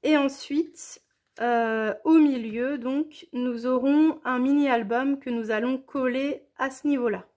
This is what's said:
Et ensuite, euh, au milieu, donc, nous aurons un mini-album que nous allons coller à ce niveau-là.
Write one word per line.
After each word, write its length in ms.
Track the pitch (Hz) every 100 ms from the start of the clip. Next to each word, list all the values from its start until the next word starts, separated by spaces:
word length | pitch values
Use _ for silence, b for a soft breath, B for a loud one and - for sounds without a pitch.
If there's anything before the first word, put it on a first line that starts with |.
Et 140 | - 302
ensuite, 840 | 277 269 - 285 330 - - - _ _ _ -
euh, 560 | 240 233 226 220 220 -
au 140 | 311 320
milieu, 600 | 294 262 226 220 254 285
donc, 500 | 233 277 311 - -
nous 320 | 247 247 233 240
aurons 560 | 254 262 294 311 311 247
un 140 | 254
mini-album 800 | 254 285 285 240 208 233 277 277
que 100 | 262
nous 220 | 233 220
allons 260 | 220 240 262
coller 680 | - 277 254 247 277 - _ _
à 120 | 269
ce 160 | 269 294
niveau-là. 400 | 277 240 190 -